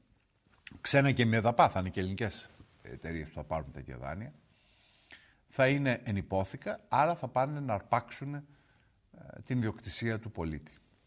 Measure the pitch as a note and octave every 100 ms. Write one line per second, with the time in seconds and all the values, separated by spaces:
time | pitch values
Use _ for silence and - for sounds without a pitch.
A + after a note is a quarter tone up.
0 | _ _ _ _ _ _ - - - C#3
1 | C#3 B2+ A2+ A2+ A2 - C#3+ F#2+ F#2 G2
2 | F#2 G2 G#2+ - - - - _ - B1
3 | D#2+ E2 D2+ D#2 D2 D#2+ C2+ C2+ B1+ B1
4 | C2+ F2 C3 - _ _ _ _ _ _
5 | _ - - _ _ - C3 C#3+ C3+ A#2
6 | A#2+ G2 - F#2+ F#2+ C3 G#3 G#3+ - B2
7 | D#3 E3+ B2 B2+ C#3 D3 C3+ G2+ - A#2
8 | - - C#3 C#3+ - - _ _ _ _
9 | _ - - - - B2+ G#2+ - - -
10 | A#2 A2 G#2+ - D#2+ D2+ - - _ _